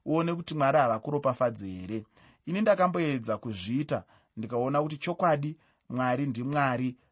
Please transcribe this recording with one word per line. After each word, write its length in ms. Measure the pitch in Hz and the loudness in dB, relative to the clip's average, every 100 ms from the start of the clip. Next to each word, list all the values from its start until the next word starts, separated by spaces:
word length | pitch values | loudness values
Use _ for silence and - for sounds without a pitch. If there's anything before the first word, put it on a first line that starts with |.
| - | -2
uone 300 | 160 170 170 | 0 0 -2
kuti 200 | 170 156 | -4 0
Mwari 220 | 139 147 | 4 4
hava 220 | 127 113 | 4 0
kuropafadze 680 | 143 147 139 123 123 107 101 | -2 0 0 2 0 -2 -8
here. 380 | 92 92 110 107 _ - _ - | -8 -6 -6 -8 _ -20 _ -6
Ini 160 | 180 | 0
ndakamboedza 760 | 214 190 180 180 160 135 117 107 | 4 4 4 2 0 0 -2 -4
kuzviita, 680 | 117 101 92 127 147 127 - _ _ - | -4 -6 -2 -2 0 -4 -6 _ _ -10
ndikaona 440 | 110 120 127 147 | -4 -2 0 0
kuti 160 | 151 151 | 0 -2
chokwadi 600 | - 175 180 151 147 156 _ _ - | -6 0 2 2 0 -6 _ _ -8
Mwari 360 | 123 127 127 139 | -2 0 2 0
ndiMwari 680 | 117 127 147 139 123 127 123 _ | -2 -2 0 0 0 -2 -4 _